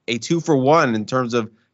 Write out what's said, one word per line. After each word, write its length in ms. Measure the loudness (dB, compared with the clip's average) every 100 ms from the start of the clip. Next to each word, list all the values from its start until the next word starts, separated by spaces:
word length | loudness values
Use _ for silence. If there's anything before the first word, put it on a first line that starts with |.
| -8
a 120 | -6
two 220 | -2 -2
for 160 | 0 2
one 380 | 4 4 2
in 100 | 0
terms 300 | -2 -2 -2
of, 160 | -2 -4 _ _